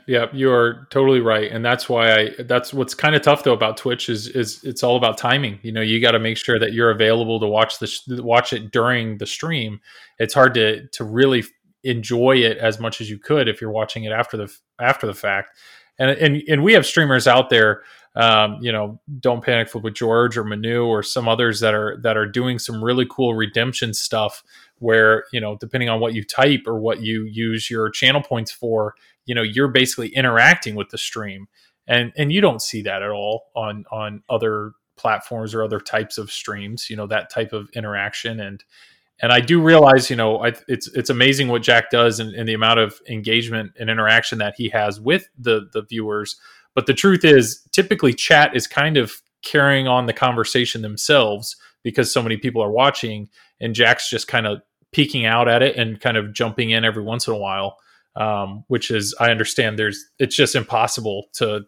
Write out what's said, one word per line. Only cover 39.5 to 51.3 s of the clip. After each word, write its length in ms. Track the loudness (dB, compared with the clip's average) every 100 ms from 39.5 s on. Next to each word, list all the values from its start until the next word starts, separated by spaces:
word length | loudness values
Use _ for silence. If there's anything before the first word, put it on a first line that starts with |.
| 4
realize, 480 | 8 8 10 8 4
you 60 | 0
know, 280 | 0 0
I, 80 | -2 -4 -6
it's, 220 | -6 -6
it's 220 | -6 -4
amazing 360 | 2 4 4 0
what 160 | 0
Jack 280 | 4 4 4
does 280 | 4 4 2
and, 160 | -6
and 140 | -6 -4
the 60 |
amount 260 | 0 4 4
of 200 | 2 -2 -12
engagement 640 | -8 -2 -2 0 -6 -8 -8
and 100 | -4
interaction 500 | 0 4 4 2 -4
that 160 | -6 -6
he 120 | -4
has 300 | -2 -2 -2
with 280 | -2 -2 -4 -8
the, 300 | -2 -2 -2
the 100 | -10
viewers. 580 | -8 -8 -6 -6 -8 -12 _ -20 _
But 120 | -4 -2
the 80 |
truth 300 | 2 4 4
is, 400 | 8 8 6 -2 _
typically 440 | -2 0 2 0
chat 420 | 0 4 4 4 2
is 100 | -4
kind 300 | -2 0 2
of 160 | 0 -6 _ _
carrying 440 | -2 2 4 2 2
on 200 | 0 0
the 60 |
conversation 720 | 0 0 0 0 0 -2 -4
themselves 720 | -8 -6 2 2 2